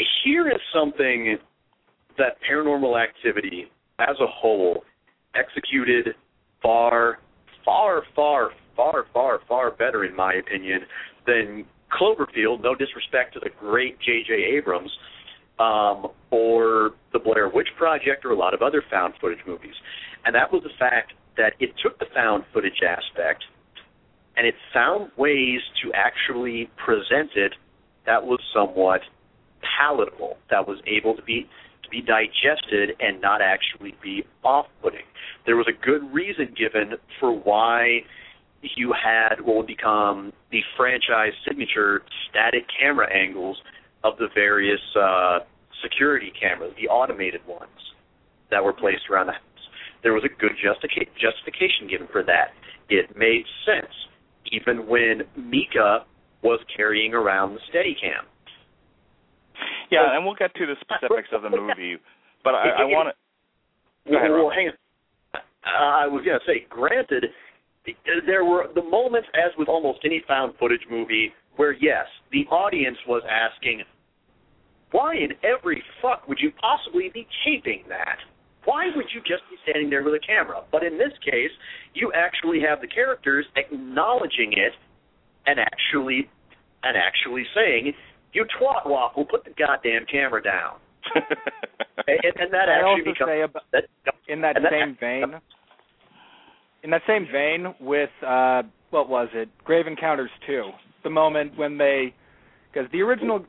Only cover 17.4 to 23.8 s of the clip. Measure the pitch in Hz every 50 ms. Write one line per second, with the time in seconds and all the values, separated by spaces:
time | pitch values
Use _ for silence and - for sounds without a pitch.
17.4 | 104 95 98 135 - - - - 165 165 160 147 - 139 139 139 - 127 113 95
18.4 | 90 92 98 - 113 135 113 110 - - 107 95 87 90 - - - 90 85 -
19.4 | - 92 87 - - 101 - - - - - - - - - - - 117 113 120
20.4 | 131 - - 180 - 147 - - 127 123 123 117 - - - _ _ _ - -
21.4 | 110 107 - - 131 117 - - - - - - - - - 131 117 110 104 98
22.4 | 98 - - 110 98 95 - - 92 87 85 - - - - - 85 78 - -
23.4 | - - _ _ _ _ - -